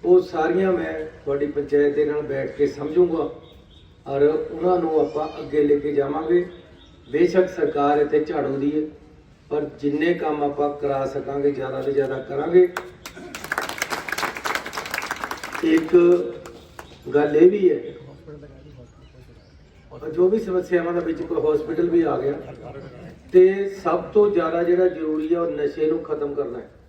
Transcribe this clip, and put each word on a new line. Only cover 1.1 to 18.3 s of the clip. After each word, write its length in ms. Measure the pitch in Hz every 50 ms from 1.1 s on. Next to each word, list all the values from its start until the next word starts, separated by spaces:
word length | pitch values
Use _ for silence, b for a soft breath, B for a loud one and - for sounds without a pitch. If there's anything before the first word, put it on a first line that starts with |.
| - - -
ਤੁਹਾਡੀ 220 | 147 139 143 147
ਪੰਚਾਇਤ 480 | 147 147 143 143 135 143 147 147 143 143
ਦੇ 100 | 147 151
ਨਾਲ 180 | 147 147 147 147
ਬੈਠ 340 | 135 135 135 135 127 -
ਕੇ 100 | - 143
ਸਮਝੂੰਗਾ 640 | 143 - - 147 151 156 175 180 170 160 160 147 - - - - - - - - - - - - - - - -
ਔਰ 160 | 139 139 139 143 151 156 156 - -
ਉਹਨਾਂ 280 | - 156 165 180 185 170
ਨੂੰ 220 | 165 160 160 151
ਆਪਾਂ 400 | 143 143 - 147 151 156 - -
ਅੱਗੇ 220 | 151 139 143 151 147
ਲੈ 160 | 147 143 143
ਕੇ 140 | 143 147 143
ਜਾਵਾਂਗੇ। 540 | 143 139 139 147 151 160 160 175 180 175 - - - - - - - - - - - - - 120
ਬੇਸ਼ੱਕ 360 | 151 175 175 175 185 180 180
ਸਰਕਾਰ 500 | - - 151 143 - 147 143 143 147 147
ਇੱਥੇ 260 | 147 147 - 151 151
ਝਾੜੂ 320 | - - 147 143 143 135
ਦੀ 260 | 139 135 147 151 156 151
ਹੈ, 60 | - - - - - - - _ _ - _ _ -
ਪਰ 200 | 143 151 143 - - -
ਜਿੰਨੇ 340 | 143 143 143 151 160 170 175
ਕੰਮ 280 | - - 156 151 147 147
ਆਪਾਂ 280 | 143 143 143 143 147
ਕਰਾ 360 | 143 - 147 143 139 135 135
ਸਕਾਂਗੇ, 440 | 135 139 143 - - 139 143 139 143
ਜ਼ਿਆਦਾ 320 | 139 131 131 131 135 135 135
ਤੋਂ 100 | 139 139
ਜ਼ਿਆਦਾ 260 | 139 139 131 131 -
ਕਰਾਂਗੇ। 500 | - - 139 139 147 165 170 180 180 180 180 - - - - - - - - - - - - - - - - - - - - - - - - - - - - - - - - - - - - - - - - - - - - - - - - - - - - - - - - - -
ਇੱਕ 320 | 165 160 165 160 - 175 175 175 175 175 175 - - - - - - - - - - - - - - - - - - 120
ਗੱਲ 220 | 143 147 147 147
ਇਹ 140 | 151 170 185
ਵੀ 200 | 202 202 190 175
ਹੈ, 240 | 151 - - - - - - - - - - -